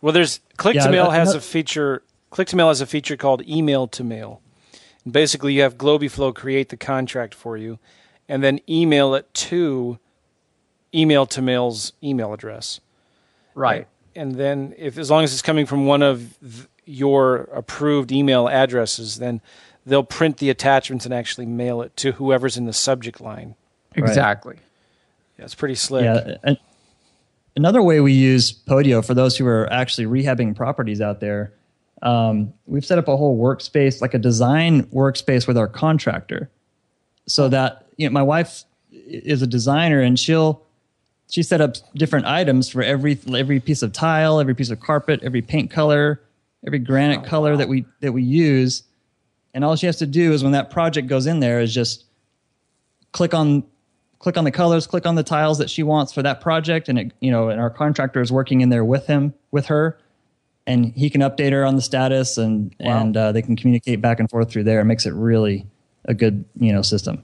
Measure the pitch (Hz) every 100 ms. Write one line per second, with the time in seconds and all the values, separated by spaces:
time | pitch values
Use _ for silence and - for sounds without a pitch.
0 | 151 160 165 - _ - 196 180 139 185
1 | 180 160 170 165 - 165 156 156 143 131
2 | _ _ _ - 185 180 165 143 135 156
3 | 139 143 139 131 - 156 156 139 127 -
4 | 123 110 107 107 _ _ _ - _ _
5 | - 123 151 147 139 139 135 120 139 151
6 | 143 131 139 120 135 135 135 120 - 135
7 | 127 131 117 - 117 113 110 113 _ _
8 | _ _ _ 139 135 139 - 160 165 147
9 | 139 135 - - - 175 170 135 123 120
10 | _ _ _ _ _ _ _ _ _ 165
11 | 160 147 135 - 127 127 123 110 101 _
12 | 147 135 107 107 113 110 - - _ _
13 | _ _ _ _ _ - 131 104 - _
14 | _ - 143 127 139 143 139 - 151 131
15 | 147 151 156 131 - 156 143 143 139 143
16 | 143 127 117 - 135 113 131 _ - 139
17 | 139 139 131 127 - 139 - - 147 147
18 | 123 131 139 127 120 135 135 123 113 -
19 | 110 110 123 117 _ - - _ - 139
20 | 135 - 160 139 139 127 139 139 - 131
21 | 123 123 117 - 120 117 123 120 117 -
22 | 135 127 135 131 127 123 120 110 - 131
23 | 117 - 120 107 - 113 _ _ _ -
24 | 117 110 117 104 - - _ _ _ _
25 | _ _ _ _ 120 - 143 127 - 135
26 | 120 113 - - - 143 _ _ _ _
27 | _ _ _ _ _ - 156 233 190 156
28 | 139 135 131 131 120 - - 135 135 117
29 | 110 127 127 123 127 113 110 123 127 -
30 | 110 127 139 123 117 104 123 143 113 104
31 | 107 101 104 104 101 _ _ _ _ _
32 | 120 120 113 110 107 - - 143 139 175
33 | 156 139 147 120 120 139 - 151 139 127
34 | 127 120 117 113 123 147 165 156 - 131
35 | 135 131 - 127 117 120 107 - 160 160
36 | - 85 - - 139 _ _ _ _ _
37 | _ _ - - 135 135 131 - _ -
38 | 151 135 139 156 170 - - _ _ -
39 | - - - 143 127 120 113 143 170 143
40 | 127 127 - 160 156 147 _ _ _ _
41 | _ _ _ - 165 165 147 120 _ -
42 | 160 151 - 151 180 131 127 127 120 139
43 | 143 143 - 127 135 143 123 147 113 95
44 | 160 160 156 156 139 123 127 113 - 151
45 | - 147 131 123 113 156 98 - 151 147
46 | 147 147 _ _ _ _ - 143 120 135
47 | 143 143 - 156 151 147 139 131 120 _
48 | 143 123 123 151 160 135 127 123 _ _
49 | _ _ _ _ _ 131 147 160 180 165
50 | 156 139 170 151 135 139 135 - 165 151
51 | 127 135 131 131 123 120 117 113 117 -
52 | _ _ _ _ _ _ _ _ _ _
53 | _ - 170 170 151 143 - _ _ _
54 | _ _ - 175 156 127 170 165 156 180
55 | 170 165 151 156 156 151 147 - 151 151
56 | 139 - 139 131 - 160 160 160 160 123
57 | 113 - 131 120 113 110 117 117 151 147
58 | 135 131 123 127 131 131 127 120 113 135
59 | - 147 143 139 _ 143 135 151 160 156
60 | _ _ _ _ _ _ - 123 120 113
61 | 147 143 135 135 143 139 135 135 123 135
62 | 131 131 127 - 110 107 104 - - 113
63 | 110 110 110 107 110 110 127 120 - 113
64 | 117 113 110 117 113 113 107 110 107 113
65 | 107 78 113 113 107 98 95 _ _ _
66 | - 110 113 101 98 - 117 101 98 104
67 | 92 78